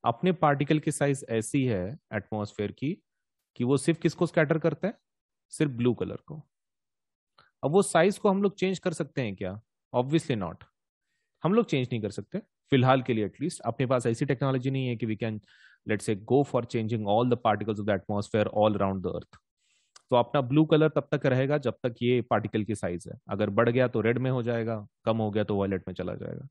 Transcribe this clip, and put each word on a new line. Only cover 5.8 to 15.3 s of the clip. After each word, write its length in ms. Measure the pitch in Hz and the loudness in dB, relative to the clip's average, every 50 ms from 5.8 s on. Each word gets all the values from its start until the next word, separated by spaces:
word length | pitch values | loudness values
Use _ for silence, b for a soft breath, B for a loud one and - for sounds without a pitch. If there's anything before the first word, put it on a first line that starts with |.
| 120 127 117 | 2 2 2
कलर 220 | - 107 - 104 | 0 -4 -8 -8
को। 260 | - _ - - - - _ _ _ _ _ _ _ _ _ _ _ _ _ _ _ _ _ _ b b b b _ - | -12 _ -16 -16 -16 -16 _ _ _ _ _ _ _ _ _ _ _ _ _ _ _ _ _ _ b b b b _ -4
अब 60 | 135 | 2
वो 120 | 151 196 196 | 2 2 2
साइज 360 | - - 170 165 196 202 - | 4 4 4 4 4 2 2
को 100 | - 214 | 2 2
हम 140 | 190 196 202 | 2 4 2
लोग 120 | 202 - | 0 0
चेंज 240 | - - 185 190 175 | 0 -2 -2 -2 -2
कर 140 | - 185 160 | -4 -6 -4
सकते 300 | - 160 139 _ - 131 | -4 -8 -6 _ -6 -6
हैं 140 | 107 98 | -6 -6
क्या? 260 | 92 101 92 95 107 _ _ _ _ _ _ - | -6 -8 -8 -8 -10 _ _ _ _ _ _ -2
Obviously 480 | 123 123 135 151 165 - - 135 110 95 | -2 -2 2 0 -2 0 0 -4 -4 -4
not, 220 | 85 85 - - _ _ _ _ _ _ _ _ _ _ _ _ _ _ _ - | -6 -8 -12 -18 _ _ _ _ _ _ _ _ _ _ _ _ _ _ _ 0
हम 120 | 160 196 | 2 2
लोग 120 | 233 233 | 2 2
चेंज 220 | - - 139 127 117 127 | 2 0 -2 0 -2 -4
नहीं 100 | 113 104 | -4 -4
कर 80 | 101 | -4
सकते 280 | - - 101 _ - 190 - _ _ _ _ _ | -6 -8 -14 _ -12 -12 -12 _ _ _ _ _
फिलहाल 320 | - 135 123 131 131 135 123 | 2 4 6 6 4 4 4
के 120 | - 120 | 0 0
लिए, 120 | 110 107 | 0 0
एटलीस्ट 340 | 95 - _ 135 156 - - | -4 -4 _ -6 -6 -6 -6
अपने 260 | - 113 117 - 135 | -8 -8 -4 -2 0
पास 200 | 120 131 123 113 | 0 0 0 2
ऐसी 200 | 120 117 - 151 | 0 0 0 0
टेक्नोलॉजी 440 | 139 143 120 143 135 131 131 123 135 | -2 -2 -2 0 -2 -2 0 -2 -2
नहीं 160 | 135 135 131 | -4 -2 -4
है 100 | 127 120 | -4 -4
कि 100 | 113 123 | -4 -4
we 100 | 113 110 | -6 -4
can, 240 | 101 120 113 | -4 -4 -6